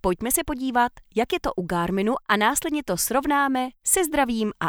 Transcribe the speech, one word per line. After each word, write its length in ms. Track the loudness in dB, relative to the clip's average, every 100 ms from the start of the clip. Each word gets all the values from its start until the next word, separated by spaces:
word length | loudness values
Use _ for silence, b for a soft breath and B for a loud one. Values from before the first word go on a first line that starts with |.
Pojďme 300 | -2 -2 0
se 100 | -2 -2
podívat, 460 | -4 -2 0 0 -2 -6 -2
jak 180 | 0
je 60 | -2
to 140 | -4
u 120 | -4 -4
Garminu 480 | -2 0 0 0 -2 0
a 80 | 2
následně 460 | 2 2 -2 -4
to 140 | -2 -2
srovnáme 720 | 0 0 2 0 2 0 -4 _ 0
se 180 | 0 2
zdravím 460 | 2 2 2 -2
a 80 | -2